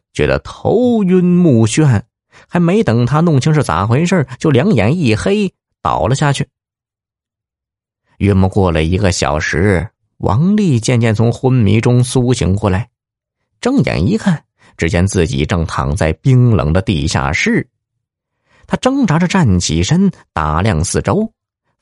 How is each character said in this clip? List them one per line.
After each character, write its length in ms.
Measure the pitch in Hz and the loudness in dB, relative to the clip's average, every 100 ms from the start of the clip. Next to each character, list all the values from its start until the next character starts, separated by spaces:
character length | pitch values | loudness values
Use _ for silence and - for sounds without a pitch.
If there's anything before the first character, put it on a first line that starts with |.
| _ | _
觉 120 | - | -4
得 140 | 73 67 | -2 -2
头 640 | - - - 214 247 233 | -6 -6 -2 0 2 0
晕 220 | 185 185 | 2 2
目 420 | 175 175 175 113 110 | 2 2 4 4 2
眩， 360 | - 151 104 - _ _ - _ | 2 2 2 -2 _ _ -20 _
还 140 | 180 | -2
没 240 | 170 202 | 0 0
等 200 | 214 113 | 0 0
她 160 | 120 151 | 0 0
弄 200 | 175 139 | 2 2
清 120 | 156 | 2
是 120 | 151 | 0
咋 220 | - 80 104 | 0 -2 0
回 200 | 127 170 | 0 0
事， 180 | 190 127 - | 0 -2 -4
就 120 | 160 | 0
两 200 | 123 185 | 2 2
眼 240 | 139 98 175 | 2 0 0
一 200 | 131 104 | 0 0
黑， 360 | - 214 196 - _ _ | 0 -2 -2 -6 _ _
倒 240 | 80 62 85 | -4 -2 -2
了 80 | |
下 180 | 135 147 | 0 0
去。 160 | 135 - _ _ _ _ _ _ _ _ _ _ _ _ _ _ _ _ - | -2 -6 _ _ _ _ _ _ _ _ _ _ _ _ _ _ _ _ -4
约 140 | 98 | 0
莫 160 | 95 95 | 2 2
过 220 | 104 92 | 2 0
了 140 | 80 | 0
一 120 | 80 92 | 0 0
个 140 | 101 | 0
小 300 | 87 67 76 | 0 -2 -2
时， 500 | - 73 101 90 - - _ - | -2 -2 0 0 -2 -10 _ -8
王 380 | 85 98 175 214 | -2 0 2 2
丽 240 | 196 120 | 2 0
渐 180 | 110 123 | 0 0
渐 160 | 117 | 0
从 160 | 104 113 | 0 0
昏 220 | - 127 | 0 0
迷 260 | 127 101 110 | 2 2 2
中 220 | 120 123 | 2 2
苏 300 | 123 135 123 | 0 0 -2
醒 220 | 123 87 98 | 0 0 0
过 140 | 104 | 0
来， 180 | 92 - _ _ _ _ _ _ _ | -2 -4 _ _ _ _ _ _ _
睁 220 | 240 269 | -2 0
眼 220 | 123 58 95 | 0 0 -2
一 100 | 220 | -2
看， 280 | - 156 - _ _ - | -2 -4 -6 _ _ -6
只 100 | 82 | -2
见 180 | 85 95 | 0 0
自 200 | 95 80 | 0 -2
己 180 | 67 | -2
正 220 | 73 87 80 | -2 -2 -4
躺 280 | - 67 | -4 -4
在 180 | 71 78 | -2 -2
冰 420 | 80 139 127 123 101 | -2 0 2 4 2
冷 160 | 71 | 0
的 80 | 87 | 0
地 260 | - 80 73 | -2 -2 -2
下 260 | - 67 | -2 -2
室。 360 | 80 220 214 - _ _ _ _ _ _ _ _ _ - | -2 -2 -2 -4 _ _ _ _ _ _ _ _ _ -8
她 100 | 185 | -4
挣 280 | 254 277 240 | -2 0 0
扎 120 | 151 | 0
着 100 | 175 | 0
站 320 | 196 135 90 | 2 2 2
起 220 | - 80 | 0 -2
身， 280 | 85 170 196 - _ | 0 2 0 -2 _
打 300 | - 78 78 | -6 -2 0
量 200 | 107 82 | 0 -2
四 200 | 85 - | -2 -2
周， 280 | - 151 220 - _ _ _ _ | -2 -2 -4 -10 _ _ _ _